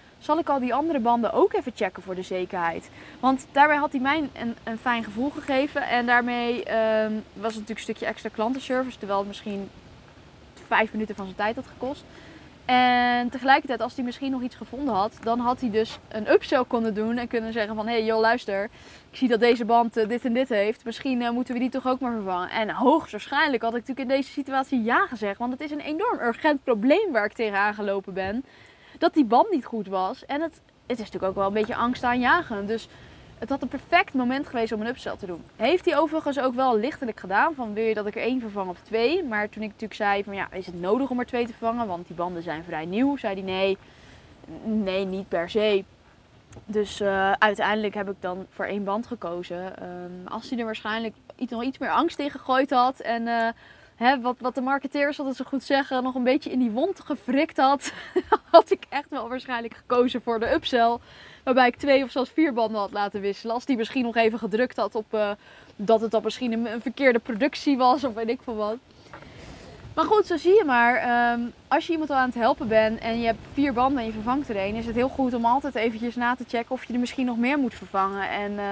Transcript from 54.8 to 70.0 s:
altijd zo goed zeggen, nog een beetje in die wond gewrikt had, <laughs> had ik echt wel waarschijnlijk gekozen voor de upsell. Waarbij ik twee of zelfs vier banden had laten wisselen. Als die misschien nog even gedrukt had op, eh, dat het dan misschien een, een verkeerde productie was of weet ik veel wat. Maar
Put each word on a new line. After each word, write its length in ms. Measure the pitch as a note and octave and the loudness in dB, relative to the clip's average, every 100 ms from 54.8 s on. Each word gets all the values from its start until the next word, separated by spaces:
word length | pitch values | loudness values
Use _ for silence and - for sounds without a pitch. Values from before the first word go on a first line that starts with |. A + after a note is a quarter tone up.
| C4+ C#4+ C#4+ D4 | -2 0 0 0
altijd 180 | C4+ B3+ | -6 -6
zo 80 | C4 | -4
goed 160 | C4+ | -6
zeggen, 400 | - C#4 C#4 B3+ | 2 2 2 -2
nog 120 | B3+ B3+ | -2 0
een 80 | |
beetje 280 | B3 D4 - | 2 2 0
in 80 | B3+ | 0
die 120 | A#3+ | 0
wond 280 | A3 F4 F#4 | 2 -2 -2
gewrikt 580 | - C#4+ - C4+ D#4 - | -6 -6 0 0 2 4
had, 360 | C4+ C#4 - - - F4+ | 4 4 -2 -10 -6 -4
<laughs> 300 | - A4 - | 0 -2 8
had 200 | E4+ - | 8 8
ik 120 | F#4 - | 0 -2
echt 200 | C#4 - | -8 -6
wel 200 | C#4 A#3 | -8 -6
waarschijnlijk 440 | B3+ - A#3+ A#3 | -8 -6 -6 -6
gekozen 480 | - - B3 B3 A#3+ | -12 2 4 4 2
voor 180 | A#3+ A3+ | -2 0
de 140 | A3+ | 2
upsell. 440 | D#4 - B3 A#3 A#3+ - - - - | 2 2 4 4 4 -6 -20 -20 -8
Waarbij 240 | - C4 B3 | 2 4 4
ik 80 | - | 4
twee 280 | C#4+ C4+ | 4 4
of 80 | C4 | 4
zelfs 180 | C#4 C4 | -2 -2
vier 240 | - D#4+ | 2 2
banden 260 | A#3 A3 G#3+ | 2 0 0
had 120 | G3 | -2
laten 300 | G#3 G3+ G#3 | -2 -2 -2
wisselen. 340 | G3 G3 A3+ A#3 | -4 -4 -4 -4
Als 100 | - | 0
die 120 | A#3+ | 0
misschien 260 | A3 C4+ | 0 -2
nog 120 | A#3 A3+ | 0 4
even 240 | A3+ A3 | 2 2
gedrukt 380 | A3 G#3+ B3+ - | -2 0 0 -2
had 180 | G#3 A3+ | -4 -4
op, 180 | G#3+ | -4
eh, 180 | G#3+ G#3 G3+ - - - - | -2 -2 -4 -12 -20 -20 -6
dat 260 | G3+ A3 | 4 4
het 100 | A3 | 4
dan 120 | A3+ | 0
misschien 280 | G#3+ - B3 | -2 -4 -2
een, 140 | A3+ A#3 | -2 -4
een 160 | A3+ | -4
verkeerde 380 | B3+ - C4+ A#3 | -6 2 4 4
productie 580 | - G#3 C#4 - D4 C4 | 0 0 0 0 0 4
was 260 | B3+ B3+ | 4 4
of 100 | C4 | 0
weet 160 | G#3+ A3+ | -4 -4
ik 120 | B3+ | -4
veel 120 | - G#3+ | -4 -4
wat. 220 | G#3 A#3 - - - - - - - - - - - | -4 -6 -10 -20 -20 -20 -20 -20 -18 -18 -20 -20 -8
Maar 100 | - | -4